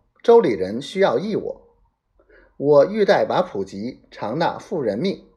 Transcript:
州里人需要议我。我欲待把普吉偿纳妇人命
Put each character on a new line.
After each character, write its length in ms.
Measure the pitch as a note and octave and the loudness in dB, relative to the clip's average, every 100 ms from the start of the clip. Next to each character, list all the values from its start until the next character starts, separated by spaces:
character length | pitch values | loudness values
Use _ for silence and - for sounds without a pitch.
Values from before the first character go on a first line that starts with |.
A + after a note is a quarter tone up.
| _ _ | _ _
州 200 | - A#3 | 4 6
里 100 | F3 | 6
人 300 | F#2+ F#2 A2+ | -2 -4 -8
需 180 | C#3+ F#3+ | -8 -2
要 180 | F#3 B2 | 0 0
议 180 | G3+ D#3+ | -4 -6
我。 260 | - - _ _ _ _ _ _ _ _ _ - | -8 -14 _ _ _ _ _ _ _ _ _ -6
我 280 | C#3 C#3+ C#3 | 4 4 4
欲 200 | G#3+ G3 | 2 2
待 200 | D#3+ A2 | 2 2
把 160 | C3+ | -2
普 220 | F3+ G2+ F#2+ | -2 -6 -8
吉 420 | G2 A#2 - _ | -8 -12 -12 _
偿 280 | - G#2+ C#3+ | -12 -8 -4
纳 180 | D#3+ - | -4 -6
妇 240 | - F3+ | -8 -6
人 160 | A#2 G2+ | -4 -4
命 280 | F#3+ - - | -4 -8 -14